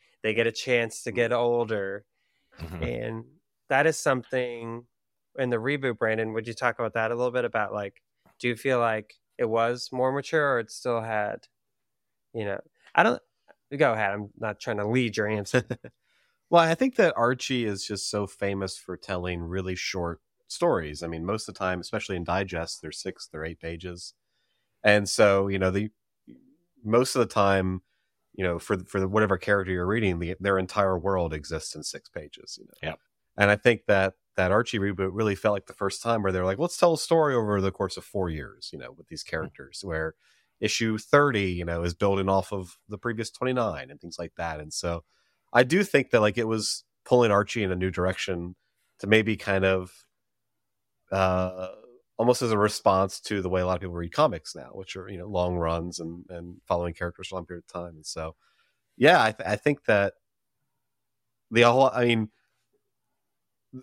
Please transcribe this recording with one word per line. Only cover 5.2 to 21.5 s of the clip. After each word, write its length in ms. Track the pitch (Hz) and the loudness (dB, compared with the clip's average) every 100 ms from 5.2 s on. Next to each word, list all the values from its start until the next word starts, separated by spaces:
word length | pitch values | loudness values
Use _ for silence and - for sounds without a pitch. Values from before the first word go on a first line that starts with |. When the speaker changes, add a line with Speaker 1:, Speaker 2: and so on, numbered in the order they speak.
| _ - | _ -4
Speaker 1:
in 120 | 123 | -2
the 80 | 117 | 0
reboot, 400 | 127 143 131 110 | -2 -2 -2 -2
Brandon, 340 | 110 110 110 | 0 0 -2
would 140 | 110 117 | -4 -8
you 60 | |
talk 260 | 110 123 113 | -4 -2 -2
about 140 | 110 | -4
that 180 | 117 113 | -2 -2
a 40 | 120 | 0
little 160 | 123 | -2
bit? 120 | 123 | 0
About, 300 | 117 110 101 | -2 -2 -4
like, 280 | 104 101 _ _ _ _ - | -4 -8 _ _ _ _ -6
do 80 | 123 | -4
you 80 | 117 | -2
feel 240 | 135 127 | 0 2
like 360 | 117 110 104 - _ - | 2 0 -6 -20 _ -4
it 120 | 117 | 0
was 400 | 113 117 120 - | 2 2 -2 -6
more 220 | 127 131 | -2 0
mature 400 | 139 - 160 143 120 | 0 -2 0 2 0
or 40 | |
it 120 | 110 | -4
still 300 | - 127 117 | -8 -4 -4
had, 460 | 107 107 104 - _ _ _ _ _ _ _ _ _ | -2 -2 -2 -6 _ _ _ _ _ _ _ _ _
you 120 | 113 104 | -6 -6
know, 160 | 98 - _ _ - | -6 -10 _ _ 4
I 80 | |
don't, 180 | 208 - _ _ _ _ - 143 | 4 2 _ _ _ _ -10 0
go 160 | 143 | 2
ahead. 180 | 110 101 | 2 -2
I'm 180 | 104 101 - | -2 -8 -8
not 220 | 110 101 | -8 -6
trying 180 | - 104 | -6 -4
to 100 | 104 | 0
lead 300 | 127 120 104 | 0 0 -2
your 100 | 104 | -2
answer. 360 | 107 98 127 - | -2 0 0 0
Speaker 3:
<laughs> 40 | 120 110 _ _ _ _ _ - | -10 -12 _ _ _ _ _ 4
Well, 120 | 170 | 6
I 100 | 165 | 6
think 220 | 165 262 - | 4 2 4
that 180 | 180 110 | 2 4
Archie 480 | 120 127 - 127 | 0 0 -2 -2
is 220 | 110 98 - | -2 -4 -6
just 240 | 98 - | -8 -4
so 160 | 104 98 | -4 -4
famous 500 | - 101 98 95 - | -4 -4 -4 -6 -8
for 220 | - 90 | -12 -12
telling 460 | - 90 90 87 | -8 -6 -4 -6
really 320 | 85 95 92 92 | -4 -6 -6 -6
short 440 | - 92 85 82 _ _ - | -6 -4 -6 -8 _ _ -14
stories. 560 | - 175 107 76 76 | -2 0 0 -2 -8
I 40 | 82 | -8
mean, 160 | 82 | -6
most 240 | 90 110 | -4 -4
of 60 | - | -6